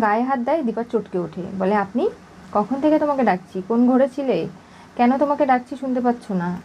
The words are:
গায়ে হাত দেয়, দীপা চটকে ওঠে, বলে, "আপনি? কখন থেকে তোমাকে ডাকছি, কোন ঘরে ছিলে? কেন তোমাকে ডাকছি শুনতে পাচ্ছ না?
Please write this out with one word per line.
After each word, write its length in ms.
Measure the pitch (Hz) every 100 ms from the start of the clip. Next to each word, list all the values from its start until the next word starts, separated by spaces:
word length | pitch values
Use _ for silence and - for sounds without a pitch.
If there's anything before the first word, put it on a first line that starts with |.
গায়ে 220 | 220 214
হাত 160 | 254 269
দেয়, 240 | 240 320
দীপা 220 | 247 220 233
চটকে 260 | 226 196 185
ওঠে, 240 | 165 170 180 190
বলে, 160 | 190 208
"আপনি? 280 | 196 240 392 - - - -
কখন 240 | 202 202 269
থেকে 160 | 302 302
তোমাকে 240 | 302 277
ডাকছি, 340 | 226 180 - 190 185
কোন 120 | 233 247
ঘরে 200 | 254 277
ছিলে? 300 | 285 269 180 - - - - - -
কেন 140 | 240 262
তোমাকে 260 | 285 285 285
ডাকছি 280 | 254 247 262
শুনতে 240 | 262 254
পাচ্ছ 240 | 247 240 -
না? 160 | 185 175 180